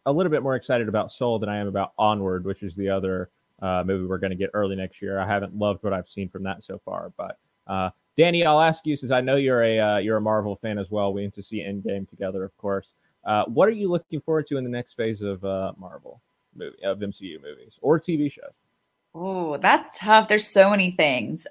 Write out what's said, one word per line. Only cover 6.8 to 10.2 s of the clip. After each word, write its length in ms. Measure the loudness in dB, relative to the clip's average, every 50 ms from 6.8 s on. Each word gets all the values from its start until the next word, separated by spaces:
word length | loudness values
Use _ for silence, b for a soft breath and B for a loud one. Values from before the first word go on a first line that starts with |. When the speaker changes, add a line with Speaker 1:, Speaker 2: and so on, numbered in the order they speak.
| -10
Speaker 1:
far, 280 | -10 -8 -8 -10 -10 -10
but, 220 | -10 -10 -10 -10 -16 _ _ _ _ _
uh, 240 | -6 -4 -2 -2 -4 -4 _ _ _ _
Danny, 300 | 4 4 4 4 2 4
I'll 140 | 4 6 6
ask 260 | 6 4 2 0 -4
you, 100 | -6 -6
since 140 | -4 -2 0
I 100 | 0 0
know 140 | 2 2 2
you're 300 | 2 2 2 4 4 4
a, 140 | 4 4 2
uh, 160 | 2 2 2
you're 220 | 2 2 0 0
a 20 | 0